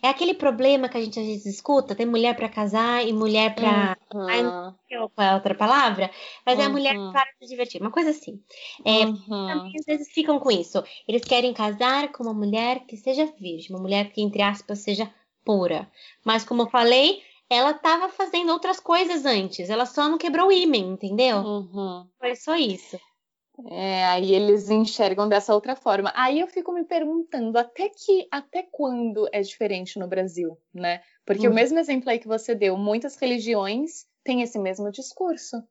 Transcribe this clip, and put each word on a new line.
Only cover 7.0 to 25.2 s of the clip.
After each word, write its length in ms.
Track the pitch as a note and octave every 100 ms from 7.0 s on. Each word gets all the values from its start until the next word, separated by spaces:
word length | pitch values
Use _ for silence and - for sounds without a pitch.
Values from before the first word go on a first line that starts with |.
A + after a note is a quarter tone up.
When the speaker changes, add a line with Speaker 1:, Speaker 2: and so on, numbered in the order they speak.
| G3
Speaker 1:
para 140 | C4+ C4+ _
se 80 | A#3+
divertir, 320 | B3 A#3+ F3
uma 100 | G#3
coisa 200 | D#4+ D#4+
assim. 300 | D4+ - G#3 _ - - -
É, 200 | G#3+ A3
Speaker 2:
Uhum. 140 | A3 G#3 G3 G3+ F#3+
Speaker 1:
também 260 | D4+ F#3+ D#4
às 60 | D4+
vezes 220 | D4+ D4
ficam 260 | - D#4 C#4+
com 120 | C4+
isso. 320 | G3 E3+ G3 - - -
Eles 140 | A#3
querem 280 | A#3 B3 B3
casar 600 | A#3 G#3+ G#3 B3 C#4 D4
com 100 | D4
uma 100 | A#3
mulher 460 | G#3+ G3+ G#3+ A#3 B3+ -
que 100 | G#3+
seja 300 | C4 C4 D#4
virgem, 440 | D4+ F3+ E3 E3
uma 100 | F#3
mulher 300 | F#3 G3+ G#3
que, 80 | -
entre 180 | G#3 G3+
aspas, 360 | G3+ G3+ - G#3
seja 320 | G#3 G3+ G#3+ _ _ _
pura. 460 | - G3+ F3 D#3+ G3 _ - _
Mas, 200 | A3 A3
como 180 | A3 A#3+
eu 80 | A#3
falei, 520 | B3 A#3 B3+ D4+ G4 - _ _
ela 240 | A#3+ C4+
tava 340 | D4+ E4 E4+ F4+
fazendo 440 | - F#4+ F4 F4
outras 260 | E4+ F4+ F#4
coisas 460 | - E4+ F4+ E4+ C4+
antes, 420 | G#3+ F#3+ - F3+
ela 160 | A3 B3
só 220 | - D4
não 80 | D#4+
quebrou 300 | E4 D#4+ F#4+
o 40 |
ímen, 400 | F#4 E4+ B3 F#3
entendeu? 460 | F#3+ G3 G#3 B3+ G#3
Speaker 2:
Uhum. 680 | G#3 G#3 F#3 G3 G3 F3+ F3+ _
Speaker 1:
Foi 160 | B3 B3
só 180 | - E4
isso. 420 | B3+ F#3 - F3+ _ _ _ _ _ - A#3
Speaker 2:
É, 340 | F3 F#3+ F#3 F#3
aí 260 | F3+ F#3+
eles 360 | F#3+ G#3 G#3 G3+
enxergam 580 | G#3+ A3 - G3+ F#3+